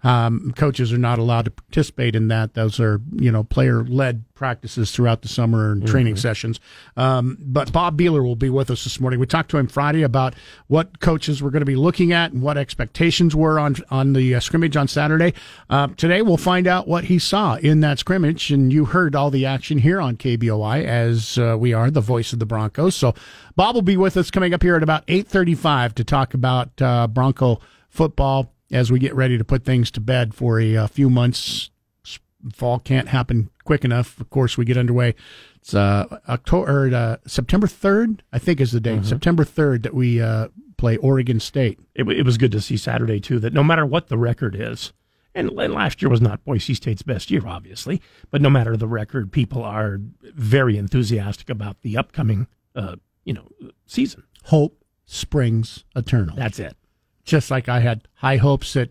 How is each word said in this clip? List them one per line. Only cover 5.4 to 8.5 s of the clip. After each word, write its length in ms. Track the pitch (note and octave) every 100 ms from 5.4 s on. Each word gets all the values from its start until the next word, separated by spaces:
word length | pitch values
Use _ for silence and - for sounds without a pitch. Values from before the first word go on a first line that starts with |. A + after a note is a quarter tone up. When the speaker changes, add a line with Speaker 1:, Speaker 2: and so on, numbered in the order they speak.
| A2+ A2+ G#2+
Speaker 1:
and 160 | G#2 A2
training 280 | C3 A#2+
Speaker 2:
Mm-hmm. 60 | G2+
Speaker 1:
sessions. 400 | A#2+ A2 A#2 A2+ _ - - -
Um, 420 | C3 C3 B2 -
but 320 | C#3 C3+ B2+
Bob 240 | E3 F3 D3+
Beeler 280 | F3 D3+
will 100 | B2+
be 160 | A2+ C3+